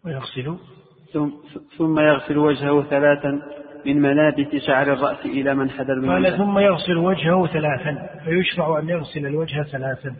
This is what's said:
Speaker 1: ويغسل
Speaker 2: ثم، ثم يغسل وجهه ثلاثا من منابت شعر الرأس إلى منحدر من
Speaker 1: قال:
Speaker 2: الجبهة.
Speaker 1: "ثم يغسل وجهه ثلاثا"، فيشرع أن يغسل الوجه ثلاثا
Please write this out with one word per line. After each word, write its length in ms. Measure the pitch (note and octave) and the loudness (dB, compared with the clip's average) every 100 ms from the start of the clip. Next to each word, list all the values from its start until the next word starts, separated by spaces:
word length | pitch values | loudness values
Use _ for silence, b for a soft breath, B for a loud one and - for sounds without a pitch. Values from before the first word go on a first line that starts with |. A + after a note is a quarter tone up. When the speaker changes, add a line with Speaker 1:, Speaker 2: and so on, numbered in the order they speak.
| F3+ | -10
Speaker 1:
ويغسل 520 | C#3 B2+ C3 C3 F3+ - - _ _ _ | -10 -10 -10 -8 -10 -14 -20 _ _ _
Speaker 2:
ثم، 160 | D#3 D3 - - - - - | -4 -4 -4 -16 -18 -18 -2
ثم 220 | D#3+ D#3 | 0 4
يغسل 380 | D3+ C#3+ - D3 | 4 4 2 2
وجهه 460 | D3+ C3+ C#3+ D3 | 2 2 2 2
ثلاثا 580 | C#3+ C#3+ D3 C#3+ C#3+ C#3+ - - - - C#3 | 2 4 4 4 0 -4 -8 -16 -16 -10 -2
من 160 | C#3+ | 2
منابت 560 | C#3+ C#3+ D3+ C#3+ C#3+ C#3+ C3 | 4 6 4 2 -2 -2 0
شعر 260 | C3+ C#3 | 2 2
الرأس 320 | C3+ C#3 - C3 | 0 0 -4 -6
إلى 300 | C3 C#3 C3+ | -2 0 0
منحدر 400 | C3+ C3 C3 C3 | -2 -4 -4 -2
من 140 | C3 | 0
Speaker 1:
قال: 160 | F#3 F#3 | 2 2
Speaker 2:
الجبهة. 200 | F3 G3+ | 2 0
Speaker 1:
"ثم 140 | G3 | 4
يغسل 380 | G3+ E3+ F3+ E3+ | 4 2 0 0
وجهه 500 | F3 F#3 D#3 F#3 E3+ | 2 0 2 2 2
ثلاثا"، 640 | D#3+ D3+ C3 D3 C#3+ - - | 0 -2 -2 -4 -8 -10 -12
فيشرع 560 | D#3 F3 F3+ F3 D#3 D#3 | -4 -2 -2 -2 -2 -2
أن 100 | D#3 | -2
يغسل 360 | F3 C#3+ D3+ C#3+ | -6 -6 -8 -6
الوجه 380 | D3+ D#3+ C#3+ | -4 -4 -6
ثلاثا 520 | D3 C#3 C3 B2+ C#3 | -6 -6 -8 -8 -10